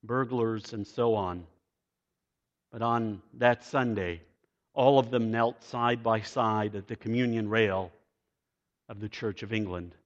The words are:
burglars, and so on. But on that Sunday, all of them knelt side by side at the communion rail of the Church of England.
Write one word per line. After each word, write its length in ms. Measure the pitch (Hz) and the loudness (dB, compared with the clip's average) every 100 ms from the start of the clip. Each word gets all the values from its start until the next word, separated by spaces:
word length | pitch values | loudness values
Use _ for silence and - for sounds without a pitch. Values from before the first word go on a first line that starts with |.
burglars, 680 | 107 123 127 123 113 113 101 | -2 -2 0 0 0 -2 -6
and 120 | 113 101 | -10 -10
so 280 | - 120 | 0 2
on. 320 | 110 92 90 87 _ _ _ _ _ _ _ _ _ _ _ _ | 2 0 -6 -12 _ _ _ _ _ _ _ _ _ _ _ _
But 120 | 117 | -4
on 400 | 113 117 113 101 _ - | 0 0 0 -6 _ 2
that 260 | 120 120 | 4 4
Sunday, 560 | - 143 123 104 90 85 - _ _ _ _ | 0 -2 0 0 -2 -6 -12 _ _ _ _
all 240 | - 131 139 | 2 6 6
of 120 | 117 | 4
them 200 | 123 113 | 0 0
knelt 340 | 113 117 123 | 2 0 0
side 380 | - 123 120 120 | -10 -2 0 0
by 180 | 113 110 | 2 0
side 560 | 104 - 113 107 107 104 | 0 -2 0 0 -2 -6
at 120 | 95 | -10
the 80 | 117 | -10
communion 520 | 110 117 123 113 107 | -4 0 0 0 0
rail 420 | 110 107 95 92 _ _ _ _ _ _ _ _ _ _ | 2 2 2 -4 _ _ _ _ _ _ _ _ _ _
of 100 | 104 | -12
the 80 | 104 | -10
Church 340 | - 113 95 | -8 -8 -6
of 120 | 104 | -4
England. 400 | 110 101 90 87 - | -4 -4 -6 -10 -16